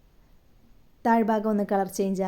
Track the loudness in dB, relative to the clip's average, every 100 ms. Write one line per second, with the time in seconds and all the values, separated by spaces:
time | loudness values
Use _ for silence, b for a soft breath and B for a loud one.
0 | _ _ _ -20 _ _ _ -20 _ _
1 | 2 2 2 0 0 -2 0 -2 -2 -2
2 | -2 -2